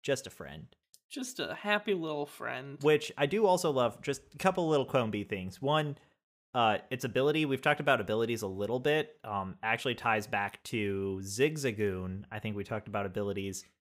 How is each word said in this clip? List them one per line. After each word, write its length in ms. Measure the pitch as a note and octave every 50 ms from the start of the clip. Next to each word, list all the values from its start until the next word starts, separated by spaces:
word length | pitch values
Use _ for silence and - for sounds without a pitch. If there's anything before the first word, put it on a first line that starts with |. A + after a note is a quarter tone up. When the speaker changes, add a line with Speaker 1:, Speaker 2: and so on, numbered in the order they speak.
| _
Speaker 1:
just 240 | - C#3 B2+ -
a 40 | F#2+
friend. 360 | - - - C#2 C#2+ D#2 - - _ _ _ _ _ - _ _
Speaker 2:
Just 300 | - C#4+ B3+ B3+ - -
a 140 | E3 E2 -
happy 400 | - - G#3 G#3 G#3 G#3 A3+ G3+
little 320 | F3+ D#3+ D#3+ D3+ D3 D3
friend. 500 | D3 - - - A#2+ B2 B2+ C3+ C#3 C#3 C#3+ C#3+
Speaker 1:
Which 300 | D3 D3+ D3+ - - -
I 100 | - D3
do 200 | C#3+ E3+ G#3+ A3
also 240 | G3 F3+ E3+ - E3
love, 320 | C#3+ C3 B2 A#2 A2 - -
just 180 | - C#3 - - _ -
a 40 | -
couple 300 | - F#3+ F#3 F#3 F3 D#3+
little 180 | D#3 C#3+ C3
Combee 400 | - - C3+ A#2+ A2 G#2+ G#2 G2+ -
things. 340 | G#2+ F#2+ F#2 F#2 - - -
One, 340 | C#3 D3+ D#3 D3+ D3 C#3+ - _ _ _ _ _ _ _ _ _ _ _
uh, 240 | B2+ A#2 A2 G#2 F#2+ - -
its 140 | C3 B2+ -
ability, 400 | B2+ G2+ B2+ C3 D3 D3+ D#3 D#3
we've 160 | C#3+ C3+ B2+ -
talked 160 | D3+ D3 C#3+
about 200 | D3+ D3 C3+ A#2
abilities 420 | G#2 F#2+ G#2+ A2 A#2 A2+ A#2+ G#2+ G#2+
a 40 | G2
little 320 | F#2+ F#2+ G2+ G2 A#2 B2+
bit, 340 | B2+ D3 D3+ D#3 D3 - - _ -
um, 340 | A2+ G#2 G2+ F#2+ F#2 F2+ - -
actually 320 | A2 A2+ A#2 - C3+ A#2+
ties 320 | A#2 - A#2+ A2 A2 G#2
back 340 | - - G2+ G2+ G2 - - _
to 560 | - - A#2 G#2 G2+ G2 G2 G2 G2 F#2+ F#2+ G2
Zigzagoon. 1000 | G2 G2+ G#2+ C3+ D#3+ D#3+ D#3 C#3 B2+ G#2+ G2 G#2+ G2+ F#2+ F#2 F#2 F#2 F#2 G2 G2+ - -
I 60 | G#2+
think 160 | - A2 G#2
we 80 | G2+ G2
talked 240 | - A#2+ G#2+ G#2 -
about 180 | G2+ G#2 G2
abilities. 580 | G2 F2+ G#2 G#2 G2+ G2 G2 G2 G2 F#2+ - - _ _ _